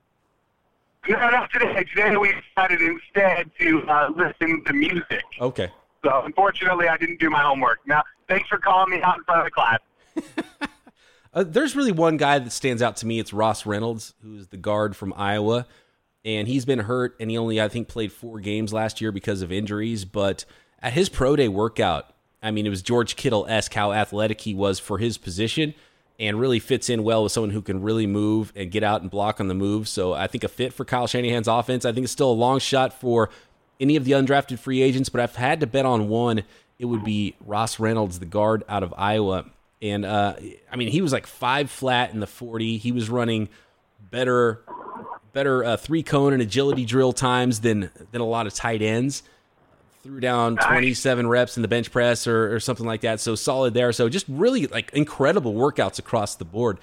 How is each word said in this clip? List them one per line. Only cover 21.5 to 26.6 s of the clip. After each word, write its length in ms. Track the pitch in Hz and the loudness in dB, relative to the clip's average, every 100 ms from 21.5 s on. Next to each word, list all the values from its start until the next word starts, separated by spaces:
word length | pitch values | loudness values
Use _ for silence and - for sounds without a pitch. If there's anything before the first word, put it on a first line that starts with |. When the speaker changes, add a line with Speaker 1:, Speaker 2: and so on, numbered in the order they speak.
| 95 113 - 98 76 - _ _ _ | 2 -2 0 0 0 -6 _ _ _
Speaker 2:
I 80 | 110 | -4
mean, 160 | 107 107 | -2 -2
it 40 | |
was 120 | 95 | -2
George 320 | 92 120 113 | 0 0 0
Kittle-esque 580 | - 139 107 98 110 - | -2 0 0 0 -2 -2
how 200 | 110 104 | -2 0
athletic 480 | 104 101 101 110 110 | 0 0 0 -2 -2
he 140 | 110 | -6
was 260 | 95 98 95 | -2 0 0
for 180 | - 98 | -4 -2
his 200 | 117 107 | -2 -4
position 560 | - 87 113 - 156 - _ _ _ - | -8 -2 -2 0 -2 -4 _ _ _ -6
and 220 | 107 104 | -4 0
really 180 | 131 | 2
fits 320 | 117 | 0